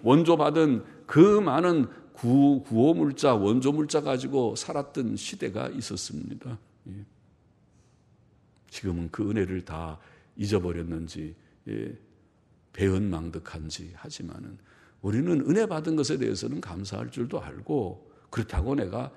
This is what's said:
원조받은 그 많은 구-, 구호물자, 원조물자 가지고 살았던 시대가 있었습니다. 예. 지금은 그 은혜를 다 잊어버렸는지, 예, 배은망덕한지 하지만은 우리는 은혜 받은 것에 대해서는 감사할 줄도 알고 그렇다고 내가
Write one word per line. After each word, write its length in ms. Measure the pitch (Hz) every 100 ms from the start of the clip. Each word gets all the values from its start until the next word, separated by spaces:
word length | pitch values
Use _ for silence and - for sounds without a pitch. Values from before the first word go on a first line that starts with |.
원조받은 800 | 113 147 165 165 147 156 156 123 - - -
그 120 | -
많은 680 | 196 208 180 135 175 165 117 - - -
구-, 460 | 120 135 143 139 -
구호물자, 720 | 113 143 170 151 131 147 117
원조물자 640 | 98 123 131 147 151 156
가지고 540 | 147 127 135 135 117 107
살았던 600 | - 143 143 - 117 104
시대가 520 | - - 147 - 65
있었습니다. 880 | - - 98 - - - - 127 110 - _ -
예. 180 | 98 104 _ _ _ _ _ _ _ _ _ _ _ _ _ _ _ _
지금은 380 | - 98 85 85
그 180 | - 104
은혜를 360 | 107 92 92 -
다 340 | 80 82 78 - - _ -
잊어버렸는지, 1000 | 101 101 87 85 85 82 82 - 78 - _ _ -
예, 280 | 107 113 113 _ _ _ _ _ _ _
배은망덕한지 1200 | - 98 92 101 82 85 82 - 82 78 - 82
하지만은 640 | 92 - - 85 - - 104 _ _ _ _
우리는 400 | 98 110 170 156 -
은혜 200 | 190 214
받은 280 | 160 156 156
것에 220 | 127 151
대해서는 420 | 117 98 117 143
감사할 520 | 98 87 98 101 117
줄도 280 | 135 120 175
알고 720 | 78 80 107 151 92 92 - _ _
그렇다고 420 | - 107 - 117
내가 380 | 143 98 110 131